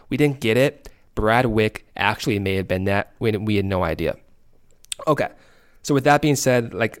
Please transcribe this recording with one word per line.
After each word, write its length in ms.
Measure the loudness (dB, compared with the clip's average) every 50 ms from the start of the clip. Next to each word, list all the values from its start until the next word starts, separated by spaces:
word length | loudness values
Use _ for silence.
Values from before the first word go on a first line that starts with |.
| -10 -6
We 80 | 0
didn't 240 | 2 2 2 0 0
get 160 | 0 0 2
it. 320 | 2 2 0 -2 -6 -14 -20 -20 _ _ _ _
Brad 320 | -2 0 2 2 2 2
Wick 400 | 2 2 2 0 0 -2 -6 -14 _ -4
actually 420 | 0 0 0 0 0 -2 -2 -2 -2
may 160 | -2 -2 -2
have 140 | -2 -2 -2
been 160 | -2 -2 0
that. 280 | 0 0 0 -2 -6 -8 -6
We, 140 | -4 -2
we 240 | -2 -2 -2 0 0
had 100 | 0 0
no 180 | 0 -2 -2 -2
idea. 320 | -2 -2 -2 -4 -4 -4 -6 _ _ -20 _ _ -20 -20 _ _ -20 -20 _ -18 -16 -16 -4 -2
Okay. 220 | -2 0 0 -2 -6 -8 -14 -20 -20 _ _ _ _ _ _
So 120 | -4 -2 0
with 100 | 2 4
that 180 | 4 4 4
being 120 | 4 2 0
said, 400 | 2 2 2 2 2 0 -2 -4
like, 240 | -4 -4 -4 -4 -8